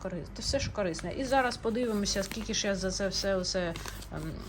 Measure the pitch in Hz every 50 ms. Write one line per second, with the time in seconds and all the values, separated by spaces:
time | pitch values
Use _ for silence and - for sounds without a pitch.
0 | - 190 180 170 143 - - - - - - 277 269 - - - 202 180 160 165
1 | - 175 - - 269 254 254 269 262 247 233 - - 226 220 233 254 233 214 208
2 | 202 196 - 202 190 - - 220 214 - 214 - - 208 98 - 185 190 180 -
3 | 202 190 190 - - 196 196 190 180 185 - 190 180 170 165 - - - - -
4 | - - - 156 156 160 156 - -